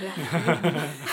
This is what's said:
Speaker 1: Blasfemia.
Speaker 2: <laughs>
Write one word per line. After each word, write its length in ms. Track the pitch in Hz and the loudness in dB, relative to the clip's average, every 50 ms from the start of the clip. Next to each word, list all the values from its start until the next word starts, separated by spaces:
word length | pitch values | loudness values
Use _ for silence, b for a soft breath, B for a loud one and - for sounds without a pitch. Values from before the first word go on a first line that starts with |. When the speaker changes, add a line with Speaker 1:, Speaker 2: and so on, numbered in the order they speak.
Speaker 1:
Blasfemia. 920 | 190 190 185 170 147 - 160 170 127 170 165 - - 175 160 151 147 147 147 | -6 -6 -4 -4 -2 0 0 2 4 4 2 4 2 2 2 0 -2 -4 -6
Speaker 2:
<laughs> 60 | 135 135 - | -8 -6 -4